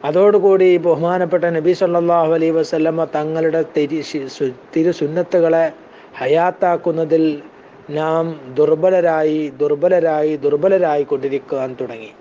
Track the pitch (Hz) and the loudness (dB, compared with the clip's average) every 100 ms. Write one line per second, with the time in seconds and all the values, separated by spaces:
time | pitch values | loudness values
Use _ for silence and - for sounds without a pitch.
0 | 143 165 202 208 196 190 185 175 170 151 | 0 2 4 4 4 4 4 4 2 0
1 | 170 180 175 175 170 165 160 175 185 175 | 0 -2 0 0 0 0 0 0 0 2
2 | 170 170 160 165 160 160 151 160 160 165 | 2 2 2 2 2 0 -2 0 0 -2
3 | 160 151 151 160 160 160 156 160 143 156 | -4 -4 -4 -2 -2 -2 -2 -2 -2 -4
4 | 139 151 135 - 139 123 - 160 165 165 | -6 -8 -10 -6 -6 -6 -6 -2 0 0
5 | 147 160 170 185 165 165 160 - - - | -4 -4 -2 2 2 2 0 -4 -20 -20
6 | - - 127 156 180 180 180 170 175 160 | -20 -8 0 2 0 0 -2 0 -2 -2
7 | 160 165 160 147 - - - - - 147 | 0 2 2 -2 -12 -20 -20 -20 -10 -6
8 | 156 165 165 156 131 131 151 156 185 185 | -2 -2 -2 -8 -8 0 2 2 2 2
9 | 170 160 156 156 151 131 147 147 175 185 | 2 2 0 -2 -4 -4 -2 0 2 2
10 | 165 151 156 151 143 143 180 190 170 147 | 2 0 -2 0 -2 0 2 2 2 0
11 | 143 139 139 139 - 139 131 127 127 113 | -2 -4 -2 -6 -6 -6 -6 -8 -10 -10
12 | 107 - | -16 -20